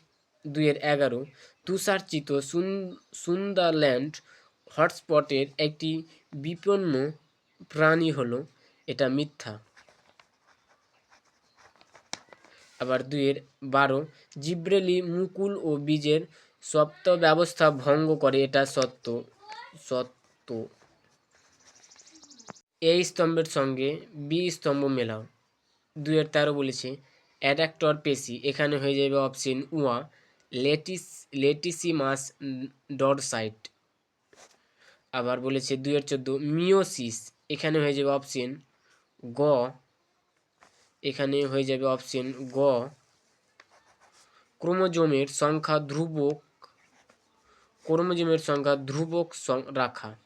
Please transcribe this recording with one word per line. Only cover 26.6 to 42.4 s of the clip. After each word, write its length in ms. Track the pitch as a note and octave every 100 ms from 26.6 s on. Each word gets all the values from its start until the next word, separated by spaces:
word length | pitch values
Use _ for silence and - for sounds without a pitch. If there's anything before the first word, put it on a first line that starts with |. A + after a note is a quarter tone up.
| C3+ B2+ B2+ C#3 _ _ _ _
অ্যাডাক্টর 580 | C#3 C#3+ D#3+ - D#3 D3+
পেশি, 420 | D3+ C3 - A#2+
এখানে 340 | C#3+ C3+ D3 D3
হয়ে 180 | C#3 C#3
যাবে 200 | C#3 C#3
অপশন 480 | C3+ C3+ C3+ C3 C#3
ওয়া, 380 | D#3+ C#3 A#2+ D3+ _ _ _ _
লেটিস-, 760 | B2+ C3+ D#3 D#3 F#3 - - -
লেটিসিমাস 960 | C#3 C#3 D3 E3 D#3+ E3+ E3 C3+ C3+ - - C#3 C3 C3+ - - C#3
ডরসাইট। 760 | C3+ C#3 C3+ A#2+ A2 A2 - _ _ _ _ _ _ _ - _ _ _ _ _ _
আবার 300 | B2+ B2 B2+
বলেছে 360 | C3 C3+ C3 C3+
দুইয়ের 240 | C#3 D3
চোদ্দো, 360 | C#3+ C#3 C3 C3+
মিওসিস, 920 | D3 D#3 F3+ G3 F#3 - A#2+ A2+ - - -
এখানে 300 | D3 D#3+ D#3
হয়ে 140 | D3
যাবে 160 | C#3+ C#3
অপশন 460 | C#3 C3+ C#3 B2+ D3 - _ _ _ _ _ B2
গ, 440 | A#2+ D3 C3+ B2 C3+ _ _ _ _ _ _ _ _ _ _ _ _
এখানে 420 | C#3+ C#3 C#3 C#3 C#3
হয়ে 180 | C3+
যাবে 220 | C3+ C3 C3+
অপশন 640 | C3 - C3+ B2+ C3